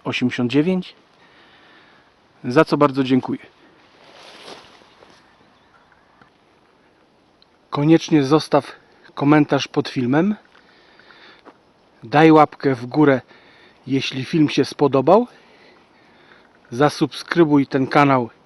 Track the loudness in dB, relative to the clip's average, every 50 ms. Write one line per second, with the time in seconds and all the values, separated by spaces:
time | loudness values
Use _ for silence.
0 | -10 -8 -6 -4 -4 -4 -4 -4 -6 -2 -2 -2 -2 0 -2 -4 -6 -10 -16 _
1 | _ _ _ _ _ _ _ _ _ _ _ _ _ _ _ _ _ _ _ _
2 | _ _ _ _ _ _ _ _ -12 -2 0 0 2 2 2 0 0 0 0 -2
3 | -2 0 0 0 0 -2 -8 -10 -12 -18 _ _ _ _ _ _ _ _ _ _
4 | _ -20 -20 -20 -20 -20 -20 -20 -20 -20 -20 -20 -20 -20 _ _ _ _ _ _
5 | -20 _ _ _ _ _ _ _ _ _ _ _ _ _ _ _ _ _ _ _
6 | _ _ _ _ _ _ _ _ _ _ _ _ _ _ _ _ _ _ _ _
7 | _ _ _ _ _ _ _ _ _ _ _ _ _ _ -6 -2 2 2 2 2
8 | 2 0 0 0 2 2 0 0 0 0 -2 -2 -2 -4 -10 -20 _ _ _ _
9 | _ -20 _ -4 0 2 4 4 2 2 -2 -4 -4 -4 -6 -6 -6 -6 -6 -6
10 | -4 -2 -2 0 -2 -2 -4 -6 _ _ _ _ _ _ _ _ _ _ _ _
11 | _ -20 -20 _ -20 -20 -20 _ _ -20 -20 _ _ _ _ _ _ _ _ _
12 | -10 -2 2 4 4 6 6 6 4 2 0 -4 -4 -4 -4 -4 -8 -6 -2 2
13 | 2 2 2 0 -4 _ _ _ _ _ _ _ _ _ _ _ _ -6 -4 -4
14 | -4 -6 -8 -10 -8 -4 -2 0 0 0 0 -2 -4 -4 -2 -2 -2 0 0 0
15 | 2 4 4 4 2 -2 -8 _ _ _ _ _ _ _ _ _ _ _ _ _
16 | _ _ _ _ _ _ _ _ _ _ _ _ _ _ -2 0 0 0 0 -2
17 | -4 -6 -6 -10 -12 -4 0 2 2 4 2 0 0 0 -2 -4 -4 0 2 2
18 | 2 4 2 0 -2 -6 -10 _ _